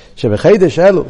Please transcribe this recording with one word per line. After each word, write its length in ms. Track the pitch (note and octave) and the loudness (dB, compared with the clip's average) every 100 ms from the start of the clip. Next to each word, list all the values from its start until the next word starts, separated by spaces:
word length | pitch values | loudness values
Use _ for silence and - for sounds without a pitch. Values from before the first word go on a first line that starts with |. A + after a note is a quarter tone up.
| - - | -20 -8
שבחידש 640 | B2 G#2 D#3+ G#3 F3 D3 | -4 0 2 2 0 0
אלול, 240 | F#3 F3+ | 0 0